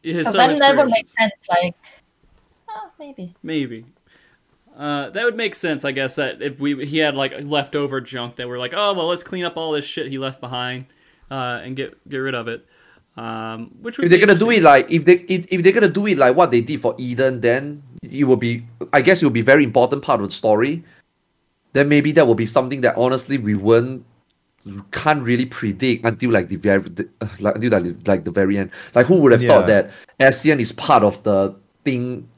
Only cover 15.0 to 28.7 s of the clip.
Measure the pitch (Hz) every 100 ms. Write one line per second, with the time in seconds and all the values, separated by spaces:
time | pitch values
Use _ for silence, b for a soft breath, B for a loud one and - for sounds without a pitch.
15 | 151 180 175 185 175 180 175 214 202 185
16 | 208 175 127 139 170 120 120 147 120 -
17 | 127 120 131 127 117 127 147 147 139 -
18 | - 131 135 123 120 117 - - - 143
19 | 147 180 151 117 113 147 131 117 123 143
20 | 147 120 101 - 110 107 131 165 b b
21 | _ _ _ _ _ _ _ 135 143 147
22 | 143 151 135 113 113 143 127 139 123 -
23 | 127 131 - 139 107 104 101 117 123 131
24 | - _ _ _ _ _ - 98 - -
25 | - 151 120 120 127 - 107 98 131 113
26 | 117 110 123 110 87 95 104 98 95 87
27 | - _ 104 - 101 107 117 104 87 87
28 | - 92 80 85 95 101 92